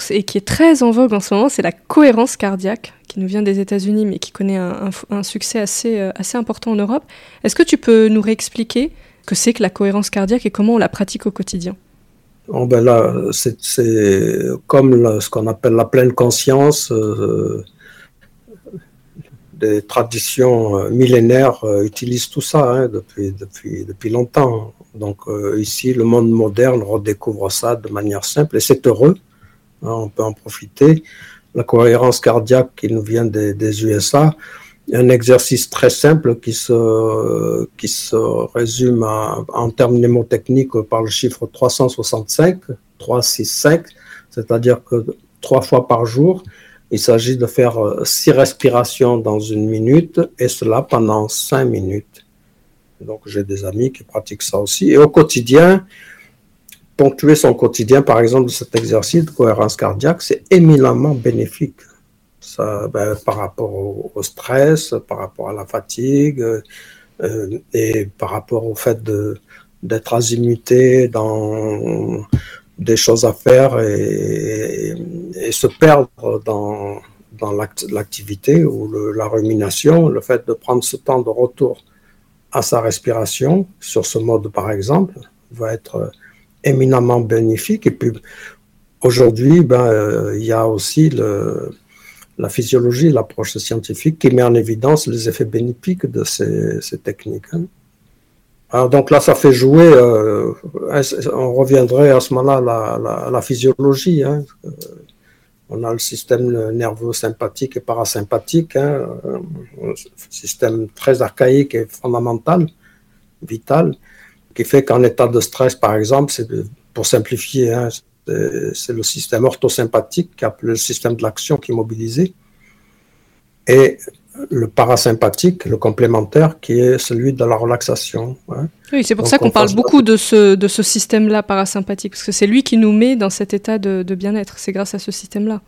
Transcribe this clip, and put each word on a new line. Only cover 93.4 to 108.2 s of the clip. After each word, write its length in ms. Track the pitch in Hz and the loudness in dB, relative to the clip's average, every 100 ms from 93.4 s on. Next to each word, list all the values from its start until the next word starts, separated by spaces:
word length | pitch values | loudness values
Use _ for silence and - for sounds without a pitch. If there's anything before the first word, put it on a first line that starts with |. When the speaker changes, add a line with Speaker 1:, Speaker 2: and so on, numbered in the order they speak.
| 107 110 | -8 -8
Speaker 2:
scientifique 600 | - 117 - 110 160 160 | -8 -8 -8 -4 -4 0
qui 100 | 135 | 2
met 140 | 123 | 4
en 100 | 123 | 4
évidence 540 | 117 107 110 131 151 143 | 2 0 -2 0 0 0
les 200 | 117 113 | -4 -6
effets 160 | - | -4
bénéfiques 600 | 113 113 120 120 - 180 - | -4 -4 -4 -6 -6 -4 -4
de 160 | 117 | -6
ces, 580 | 110 - 107 53 53 53 | -6 -4 -4 -2 -4 -6
ces 180 | - - | -8 -10
techniques, 480 | - 101 110 107 - | -10 -12 -12 -12 -10
hein. 120 | 165 175 _ _ _ _ _ _ _ _ _ _ | -10 -10 _ _ _ _ _ _ _ _ _ _
Alors, 200 | 120 127 | 0 4
donc 200 | 139 135 | 4 6
là, 80 | 143 | 4
ça 160 | 156 | 6
fait 200 | 143 147 | 4 4
jouer, 360 | 123 131 151 170 | 6 6 8 10
euh, 580 | 135 120 113 107 104 113 104 - - - 143 131 - 135 | 10 8 4 2 0 -2 -6 -14 -12 -4 -4 -2 -4 -6
on 220 | 120 127 | -4 -2
reviendrait 560 | 123 131 135 123 127 147 | 0 4 4 4 4 6
à 100 | 131 | 6
ce 140 | 127 | 4
moment-là 240 | 127 135 135 | 0 2 2
à 20 | |
la, 380 | 123 117 110 113 | 0 -2 -4 -6
la, 280 | 117 113 120 | -6 -6 -4
la 100 | 123 | -4
physiologie, 800 | - 123 131 127 139 135 180 165 | -4 0 2 2 2 0 0 0
hein. 220 | 139 147 139 _ - | 0 -2 -6 _ -18
Euh, 40 | - - - - _ _ _ _ _ _ | -18 -18 -20 -20 _ _ _ _ _ _
on 140 | 110 | -8
a 80 | 117 | -6
le 60 | 113 | -6
système 720 | - 113 - 120 123 120 110 | -6 -10 -2 -2 0 -2 -4
nerveux 420 | 113 117 110 117 | -4 -4 -6 -8
sympathique 640 | 113 113 110 110 - 131 123 | -6 -6 -6 -8 -8 -10 -8
et 20 | |
parasympathique, 960 | - 117 113 117 | -8 -6 -4 -6